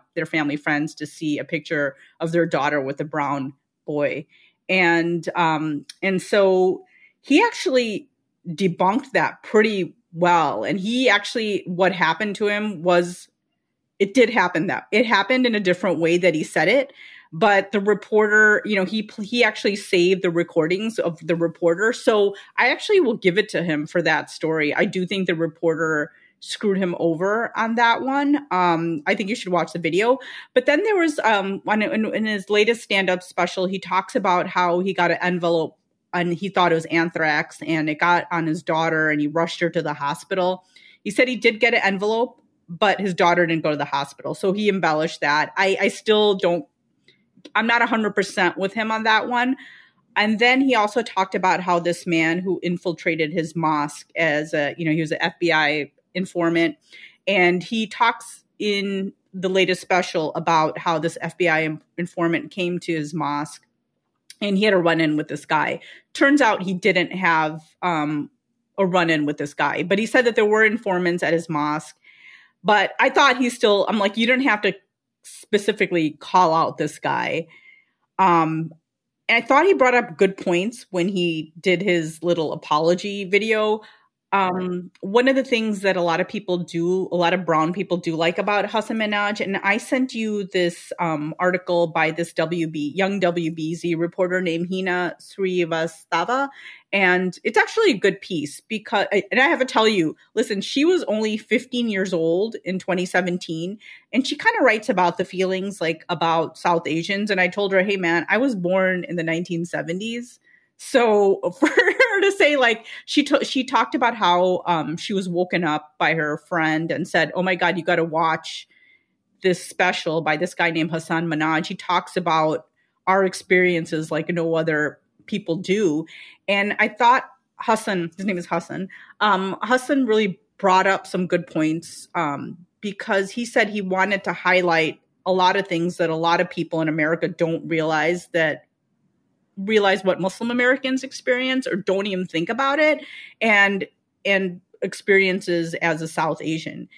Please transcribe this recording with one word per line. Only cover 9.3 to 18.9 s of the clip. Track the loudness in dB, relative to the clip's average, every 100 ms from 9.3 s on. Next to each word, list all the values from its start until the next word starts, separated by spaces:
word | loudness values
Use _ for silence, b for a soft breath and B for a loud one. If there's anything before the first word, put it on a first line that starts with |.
| -4
pretty | -2 0 2 -2 -4 -8 _
well. | -2 4 4 2 0
And | -2 -4
he | -2 0 2
actually, | 2 0 -4 -2 -4 -4
what | 0 0
happened | 2 0 0 -2 -2
to | -2
him | -2 -4 -4
was, | 2 2 2 -4 -18 _ _ _ _ _ _ -4
it | 0 4
did | 4
happen | 4 2 0 -2
that, | -4 -2
it | 0 2
happened | 2 2 2 2
in | 2
a |
different | 0 0 0 0
way | 2 4
that | 2
he | 2
said | -2 0 2
it. | 2 0 B B B B
But | 0 4 4 2
the | -2
reporter, | 0 -2 0 2 4 6 6 4 0
you | -2
know, |
he, | 0